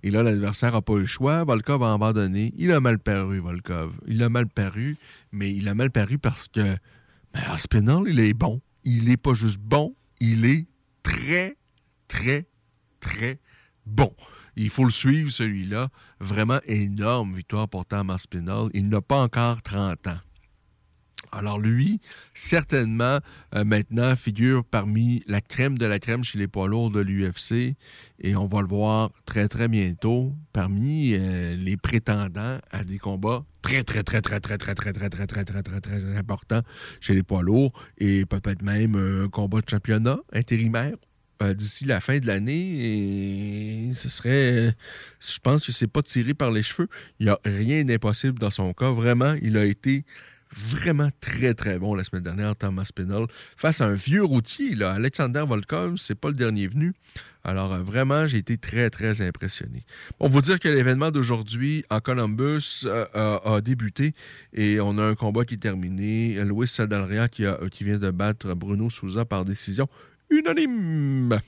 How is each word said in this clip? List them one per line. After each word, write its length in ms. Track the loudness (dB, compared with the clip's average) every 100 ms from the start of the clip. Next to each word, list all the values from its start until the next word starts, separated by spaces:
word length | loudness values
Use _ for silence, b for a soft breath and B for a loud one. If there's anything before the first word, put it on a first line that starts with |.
Et 80 | 2
là, 120 | 4
l'adversaire 520 | 4 4 0 0 0
a 80 | 0
pas 140 | 2 0
le 100 | 0
choix. 380 | 0 0 2
Volkov 380 | 2 0 2 0
a 100 | 2
abandonné. 600 | 2 2 2 2 0 -2 0
Il 160 | 2
a 80 | 4
mal 180 | 4 2
paru, 400 | 2 0 0 -2
Volkov. 540 | -4 -6 -4 -4 -4 -8 -4
Il 160 | 0
a 60 | 2
mal 180 | 2 0
paru, 500 | -2 -4 -2 -6 -6 B B B
mais 200 | -6 -4
il 160 | -2 -2
a 60 |
mal 160 | 0 0
paru 280 | 2 0 0
parce 300 | -2 -2 -4
que, 120 | 0
ben, 840 | 0 0 _ -20 _ _ _ -8 -6
Aspinall, 540 | -6 2 4 6 4 4
il 140 | 4
est 140 | 4
bon. 260 | 4 0 -2 _ _ 0
Il 240 | 2 4
est 60 | 4
pas 160 | 4
juste 240 | 2 2 -2
bon, 380 | 0 2 2 -4 _ _
il 240 | 2 4
est 220 | 6 4 0 _ _ _
très, 540 | -4 -2 0 -2 -2 -8 _ _ _ _ _
très, 380 | -4 0 0 -2 _ _ _ _ _
très 380 | -10 -6 -6 -6 b b b b -4
bon. 260 | 2 2 0 B B B -4
Il 140 | -2
faut 140 | 4
le 60 | 4
suivre, 400 | 4 4 4 2
celui-là. 580 | -2 -2 -2 -4 -4 -4 b b b
Vraiment 400 | -4 0 2 2 0
énorme 680 | 0 0 0 0 0 -2
victoire 340 | -6 -6 -4 -4
pour 180 | -6 -4
Tom 240 | -4 -2
Aspinall. 580 | -4 -6 -8 -4 -2 -2
Il 140 | 0 2
n'a 120 | 0
pas 220 | 2 2
encore 400 | 2 2 0 -2
trente 440 | -4 -2 -2 -4 -6
ans. 120 | -8 -12 _ _ _ _ _ _ _ _ -20 -14
Alors 260 | -8 -4 0
lui, 420 | 2 4 2 0 B B B
certainement, 840 | -10 0 0 2 0 2 2 2 2 B B B -2
euh, 80 |
maintenant, 500 | 2 2 2 0 2
figure 500 | 2 -2 2 4 2
parmi 600 | 0 -2 0 2 2 0 0
la 140 | -2
crème 380 | -2 -2 0 2
de 80 | 0
la 120 | 0
crème 240 | -2 -4
chez 160 | -2 -4
les 80 | -4
poids 220 | -2 0
lourds 240 | 0 0
de 80 | 0
l'U 280 | 0 0 -2
F 100 | -4
C. 380 | -4 -2 -2 -6 B B B _
Et 160 | -2 0
on 100 | 0
va 140 | 0
le 80 | 0
voir 420 | 0 2 2 0 -4
très, 240 | -6 0 0
très 180 | 0 0
bientôt 680 | 2 0 0 0 0 0 -6 -6
parmi, 600 | -2 0 0 0 0 2
euh, 420 | 2 0 -2 -4 -4
les 200 | -2 -2
prétendants 840 | 0 0 0 -2 -2 -4 -6 -8 -8
à 140 | -8
des 140 | -6 -6
combats 460 | -6 -4 -2 -2 -6 _
très, 200 | -2 -2
très, 220 | 0 -4
très, 160 | 0 -2
très, 180 | 0 -4
très, 200 | -4 -6
très, 160 | -6
très, 180 | -6 -4
très, 160 | -4 -4
très, 180 | -4 -6
très, 180 | -4
très, 0 |
très, 360 | -4 -6 -6 -8
très, 0 |
très 360 | -6 -6 -2 -4
importants 460 | -4 -6 -2 -2 -2 B B B
chez 140 | 2
les 100 | 2
poids 180 | 2 0
lourds. 300 | 4 4 4 B B -2
Et 280 | 2 2 2
peut-être 360 | -2 -2 -2
même 320 | -2 2 2
un 340 | 2 2 0 -2
combat 320 | -2 0 0
de 80 | 0
championnat 500 | -2 0 2 2 0 -4
intérimaire, 640 | -4 0 2 2 0 -4 -6 _ _ _ _
euh, 120 | 0
d'ici 300 | 0 -2 -4
la 160 | 0 -2
fin 180 | 0 0
de 80 | 0
l'année, 1600 | 0 0 -2 -2 -2 -2 0 -2 -2 -4 -4 -6 -6 -6 -6 -6
et 40 |
ce 140 | -6 -8
serait, 600 | -6 0 2 4 4 2
euh, 40 | 0 B B B B
je 180 | -12 -2
pense 240 | 2 2
que 80 | 0
c'est 140 | -2 0
pas 160 | -2
tiré 320 | -2 0 0
par 160 | 0 0
les 120 | 0
cheveux. 260 | -2 -2 -4 B B _
Il 80 | 2
y 40 |
a 80 | 2
rien 400 | 0 0 0 2
d'impossible 540 | 2 2 0 0 -2 0
dans 120 | -4
son 220 | -2 -4
cas. 180 | 0 0
Vraiment, 440 | 2 2 4 2 2
il 140 | 2 4
a 80 |
été 400 | 2 2 0 0 -2 B B B B -12
vraiment 540 | -6 -2 0 2 2 -2
très, 340 | -8 0 0
très 240 | 0 -2 -2
bon 160 | -2
la 100 | -2
semaine 180 | -2 -6
dernière, 320 | -4 -4 -2
Thomas 340 | -2 -2 -4 -6
Pinal, 320 | -6 -4 -2 -4 B B B
face 240 | -2 2
à 60 | 2
un 80 |
vieux 300 | 0 2 2
routier, 500 | 4 2 0 -4 -2 0
là, 160 | 0
Alexander 520 | 0 -2 0 -2 0 0
Volkov, 500 | -2 -2 -4 -2 -4
c'est 180 | -6
pas 140 | -4 -4
le 60 |
dernier 340 | 0 0 0 0
venu. 260 | 0 -2 -2 B B B B
Alors, 320 | -4 -2 -2
euh, 80 | -2
vraiment, 440 | -2 0 2 2 2
j'ai 120 | 0
été 180 | -2 -4
très, 320 | -2 0 0
très 320 | 0 -2 0
impressionné. 640 | -2 -4 -8 -8 -10 -12 -14 B B B
Bon, 100 | 4
vous 120 | 4
dire 180 | 4 2
que 100 | 4
l'événement 420 | 4 4 2 2
d'aujourd'hui 760 | 0 0 -2 -2 -4 -2 -2 -2
à 100 | -2
Columbus, 840 | 0 0 0 0 0 0 -4 -6
euh, 200 | -4 -2 -2
a, 440 | 0 0 0 2 0
a 40 |
débuté 540 | 2 -2 -2 0 -2 B B B B
et 260 | 0 2 2
on 160 | 2 2
a 60 |
un 120 | 0
combat 300 | 0 0 0
qui 100 | -2
est 40 | -2
terminé. 840 | -4 -4 -4 -4 -2 0 0 0
Luis 240 | -2 0 -2
Saldana 600 | 0 -2 0 -2 0 -2
qui 160 | 0
a, 140 | -2 -2
euh, 80 | -6
qui 160 | -4
vient 140 | -2 0
de 120 | 0
battre 440 | 0 -2 -2 -4
Bruno 340 | -6 -2 -2 -2
Souza 380 | -4 -6 -4 -2
par 180 | -2
décision 440 | -2 -4 -4 -2 -2 B B B _
unanime. 1080 | 2 4 0 0 0 -2 0 2 2 2 2